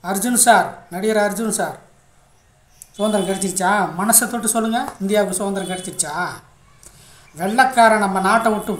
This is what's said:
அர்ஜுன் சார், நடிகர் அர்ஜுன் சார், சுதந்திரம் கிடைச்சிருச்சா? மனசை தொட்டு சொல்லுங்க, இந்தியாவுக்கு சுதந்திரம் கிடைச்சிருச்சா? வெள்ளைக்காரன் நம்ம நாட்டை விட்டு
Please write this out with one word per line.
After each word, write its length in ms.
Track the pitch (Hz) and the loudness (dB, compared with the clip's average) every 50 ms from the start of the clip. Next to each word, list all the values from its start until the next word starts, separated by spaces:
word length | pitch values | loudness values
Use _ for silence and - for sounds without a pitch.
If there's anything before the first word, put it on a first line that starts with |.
| - | -6
அர்ஜுன் 320 | 175 196 196 208 247 247 226 - | -4 -4 -2 -2 0 2 4 6
சார், 240 | 240 220 185 - - - - - _ 175 | 6 6 6 4 0 -6 -16 -20 _ -10
நடிகர் 260 | 185 196 220 220 214 | -4 -2 0 2 2
அர்ஜுன் 340 | 208 208 190 185 226 220 - | 0 0 -2 -2 -4 -4 -2
சார், 220 | - 175 160 - - - _ _ _ _ _ _ _ _ _ _ _ _ _ _ _ _ _ _ _ - _ _ | -2 -4 -4 -6 -12 -20 _ _ _ _ _ _ _ _ _ _ _ _ _ _ _ _ _ _ _ -20 _ _
சுதந்திரம் 300 | - 202 220 208 202 180 180 | -4 -2 0 0 0 0 -2
கிடைச்சிருச்சா? 420 | 190 185 196 190 - - 180 185 202 208 185 156 160 175 | -4 -4 -4 -6 -4 -2 0 2 2 2 0 -2 -4 -4
மனசை 260 | 196 220 226 - 254 214 | 0 2 2 2 2 0
தொட்டு 180 | 247 233 208 220 202 | -4 0 0 0 2
சொல்லுங்க, 260 | 233 220 220 226 247 277 277 - - | 2 -2 -2 -2 -4 -4 -6 -8 -8
இந்தியாவுக்கு 360 | 196 196 214 208 202 185 185 - | -4 0 0 0 0 0 -2 -4
சுதந்திரம் 300 | 208 196 196 190 185 180 | -4 -4 -4 -4 -6 -6
கிடைச்சிருச்சா? 420 | 185 180 - 190 - - 160 147 147 170 180 156 - - - _ _ _ _ _ - - - - - - - - - - - - _ | -8 -8 -8 -12 -8 -6 -6 -6 -4 -4 -6 -6 -8 -12 -20 _ _ _ _ _ -20 -20 -20 -20 -20 -20 -20 -20 -20 -20 -20 -20 _
வெள்ளைக்காரன் 680 | 151 175 196 220 247 262 254 - 240 226 220 220 208 208 | -6 -6 -2 2 2 2 2 4 4 6 6 6 4 0
நம்ம 140 | 190 190 185 185 | 0 -2 0 0
நாட்டை 220 | 196 214 226 226 226 214 | 2 2 2 2 2 0
விட்டு 200 | 208 - - 196 | 0 -4 -6 -6